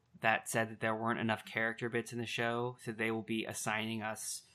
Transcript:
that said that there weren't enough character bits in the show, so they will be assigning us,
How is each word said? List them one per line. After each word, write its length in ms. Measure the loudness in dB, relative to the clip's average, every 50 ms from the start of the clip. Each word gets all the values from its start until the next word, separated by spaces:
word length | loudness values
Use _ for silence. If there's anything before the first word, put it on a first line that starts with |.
| _ _ -6 0
that 260 | 4 4 4 4 2 0
said 200 | 2 2 2 0
that 100 | 0 0
there 160 | 0 2 2
weren't 240 | 2 2 0 2 2
enough 240 | 2 2 2 0 -2
character 440 | -4 0 0 2 0 0 -2 -2 0
bits 240 | 0 0 -2 -2 -4
in 60 | -6
the 60 | -4
show, 520 | -2 -2 0 0 2 2 0 0 -2 -4 -6 -6
so 80 | -6
they 180 | -4 0 0 0
will 100 | 0 0 0
be 220 | 0 -2 -2 -2
assigning 560 | -2 -4 -4 -2 -2 0 0 0 -2 -2 -2 -2
us, 400 | -4 -4 -6 -6 -8 -8 -8 -10 -16 -20